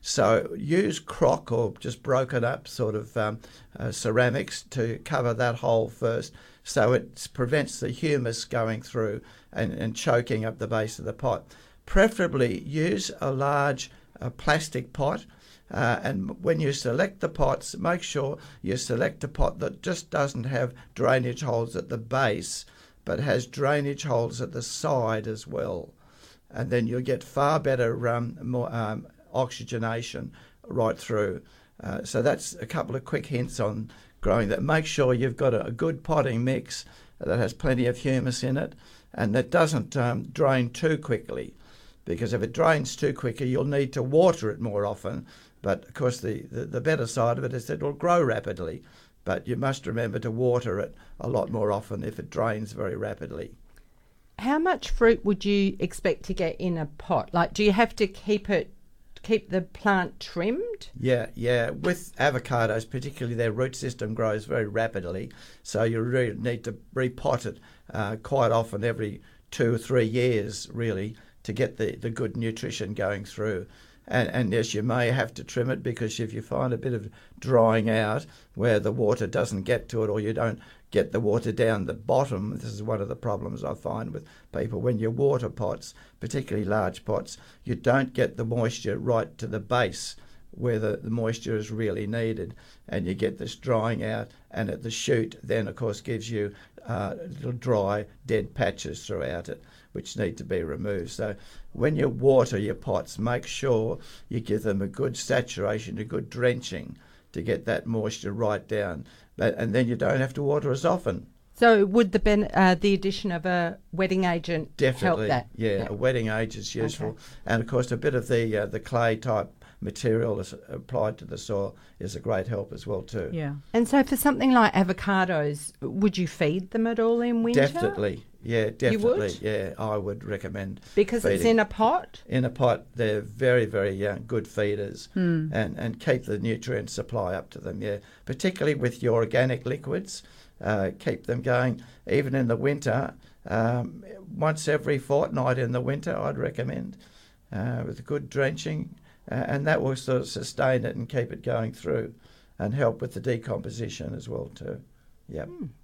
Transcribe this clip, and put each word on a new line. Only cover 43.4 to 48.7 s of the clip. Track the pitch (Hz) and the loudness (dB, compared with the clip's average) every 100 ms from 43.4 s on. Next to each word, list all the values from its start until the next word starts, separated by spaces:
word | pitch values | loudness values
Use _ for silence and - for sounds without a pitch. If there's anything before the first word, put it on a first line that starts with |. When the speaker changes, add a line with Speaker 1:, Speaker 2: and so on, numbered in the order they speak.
| 131 | 0
Speaker 1:
you'll | 127 | 0
need | 143 143 135 | 0 0 0
to | 135 | -2
water | 127 147 180 - 110 | 2 6 6 4 -2
it | 104 | -2
more | 113 101 | -2 0
often. | 101 101 95 67 - - - _ | 0 -2 -6 -6 -10 -20 -20 _
But, | 98 95 | -2 -2
of | - | -4
course, | - 123 123 | -2 0 0
the, | - 110 - | -4 -4 -6
the, | 120 | -8
the | 139 127 | -4 -2
better | 143 156 117 | 0 0 0
side | - 117 120 | 2 2 2
of | |
it | 127 | -2
is | 127 - | -4 -4
that | |
it'll | - 143 | -4 -4
grow | 143 175 175 | -2 2 4
rapidly, | 139 110 - 87 85 | 4 2 -2 -6 -6